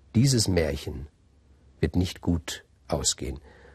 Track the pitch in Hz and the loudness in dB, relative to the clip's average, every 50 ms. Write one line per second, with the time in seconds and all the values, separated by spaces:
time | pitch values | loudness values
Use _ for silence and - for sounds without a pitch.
0 | _ _ - 107 135 139 127 117 - - 90 87 80 71 69 71 - 78 69 69 | _ _ 2 4 4 4 4 2 2 2 2 2 2 0 -2 -4 -8 -10 -10 -10
1 | 69 - _ _ _ _ _ _ _ _ - _ _ - _ - - 76 - 87 | -12 -14 _ _ _ _ _ _ _ _ -20 _ _ -14 _ -2 -2 0 2 2
2 | 90 - - - - 87 85 82 - - - - - _ _ _ _ - 80 69 | 0 0 -2 -4 -2 -2 -2 -2 -2 -6 -12 -12 -14 _ _ _ _ -4 -4 -2
3 | - - - - - 69 71 - - - - - - - | 0 -2 -2 -4 -6 -8 -8 -10 -14 -20 -20 -20 -20 -20